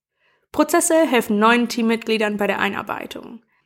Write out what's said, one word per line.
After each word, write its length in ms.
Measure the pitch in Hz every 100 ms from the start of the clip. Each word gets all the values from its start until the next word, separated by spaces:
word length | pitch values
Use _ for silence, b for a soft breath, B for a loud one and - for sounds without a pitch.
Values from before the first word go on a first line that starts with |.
| _ _ _ _ _
Prozesse 420 | - 294 339 311
helfen 440 | 320 294 247 - 208
neuen 300 | 220 240 233
Teammitgliedern 720 | 247 226 226 226 220 214 208
bei 80 | 202
der 140 | -
Einarbeitung. 840 | 196 - - - - - - 233 _ _